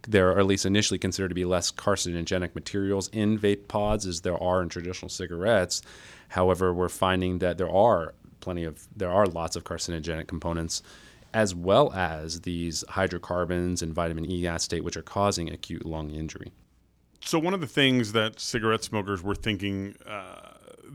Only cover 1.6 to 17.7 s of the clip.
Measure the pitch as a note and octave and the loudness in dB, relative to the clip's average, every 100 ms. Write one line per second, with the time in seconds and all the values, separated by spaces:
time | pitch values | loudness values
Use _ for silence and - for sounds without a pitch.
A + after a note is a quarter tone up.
1.6 | - - - G2 F2+ F2 E2 F#2 F2 F2+ | 0 -2 0 0 0 -4 -2 -2 -2 -6
2.6 | - G2+ G2 G2 F#2 A2 G#2 G#2+ G#2 G2+ | -6 -2 0 0 -2 0 2 2 2 0
3.6 | - G#2+ G#2 G#2+ F#2 E2+ F#2 E2+ F2+ F#2 | -2 -2 0 0 -2 -4 -4 -2 2 2
4.6 | F2 F2+ F2 F#2 - - F2+ E2+ G2+ G#2+ | 0 -4 -8 -10 -10 -8 -8 -2 4 4
5.6 | F2+ - - - - - - F#2 F#2 F2 | 4 -2 -8 -18 -20 -20 -6 2 4 4
6.6 | F#2 F2 F2 - F#2+ F#2 F#2 F2+ F2+ E2+ | 4 2 0 2 2 4 2 0 0 0
7.6 | F2 F2+ A#2 F#2 D#2+ - - - - F2 | 0 4 6 6 0 -10 -20 -14 -8 -6
8.6 | E2 D2+ - - F2+ F#2 G2+ E2 E2 - | -6 -8 -16 -6 2 4 4 2 -4 -6
9.6 | - E2+ - E2 D#2 D#2+ D#2+ F2 E2+ E2 | -8 -6 -4 -4 -4 -6 -6 -6 -4 -2
10.6 | E2 - - - - - - A2+ G#2+ F2 | -2 -6 -10 -18 -20 -20 -6 0 0 0
11.6 | F2 G#2+ D3 F#2+ F2 D#2 D#2+ E2 F2+ E2+ | 4 6 6 2 -2 -2 -8 -8 -6 -4
12.6 | E2+ D2+ - - F#2 F2 - F2+ E2+ F2 | -4 -6 -6 -2 0 -2 -4 -2 0 0
13.6 | F2 F2 E2 D#2+ E2+ E2 E2 F2+ F2 E2 | 0 -2 -4 -2 -2 -2 -4 -4 -2 -4
14.6 | - E2+ E2+ E2 - G2 G2+ F#2 D#2+ D#2+ | -4 -4 -4 -8 -6 0 0 0 -4 -8
15.6 | - E2 D#2+ D#2+ D2+ D2+ D#2 - F#2 - | -10 -10 -8 -6 -6 -6 -8 -8 -16 -18
16.6 | _ _ _ _ _ _ - E3 E3 F#3+ | _ _ _ _ _ _ -2 0 0 -2
17.6 | E3 | -2